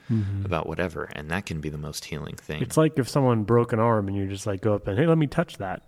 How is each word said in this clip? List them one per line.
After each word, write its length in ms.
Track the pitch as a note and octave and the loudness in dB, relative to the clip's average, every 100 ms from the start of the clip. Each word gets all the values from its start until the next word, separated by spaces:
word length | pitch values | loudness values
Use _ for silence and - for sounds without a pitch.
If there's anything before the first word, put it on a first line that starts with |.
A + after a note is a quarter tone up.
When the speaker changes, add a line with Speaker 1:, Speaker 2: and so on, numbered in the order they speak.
| - | -2
Speaker 1:
Mm-hmm. 340 | A2+ G2 G2+ | 0 0 -2
Speaker 2:
about 220 | G2 E2 D#2+ | -2 -2 -2
whatever. 380 | E2 F2+ D2+ D2 | -2 -2 -4 -8
And 160 | - D2+ | -8 -4
that 160 | F2+ - | -4 -4
can 140 | D#2+ | -6
be 80 | D2+ | -6
the 80 | D2 | -6
most 260 | D2 - | -8 -10
healing 300 | - D2+ D#2+ - | -10 -8 -8 -10
thing. 240 | - D2+ | -8 -6
Speaker 1:
It's 140 | A#2+ - | 0 4
like 220 | D#3+ C#3+ | 4 2
if 100 | A#2+ | 0
someone 360 | C#3+ B2+ A2+ | 2 4 4
broke 280 | G#2 A#2+ A#2 | 4 4 4
an 60 | A2+ | 2
arm 300 | A#2 A2 G2 | 4 2 0
and 80 | G2 | -2
you 100 | G2 | -2
just, 200 | G2 G#2+ | -4 -4
like, 140 | G2 | -2
go 140 | A2 | 0
up 120 | G#2 - | 0 0
and, 100 | G2+ | 2
"Hey, 80 | E3 | 4
let 100 | D#3+ | 4
me 120 | D3 | 2
touch 280 | - E3+ - | 0 -4 -6
that." 240 | F#2+ F2+ | -8 -8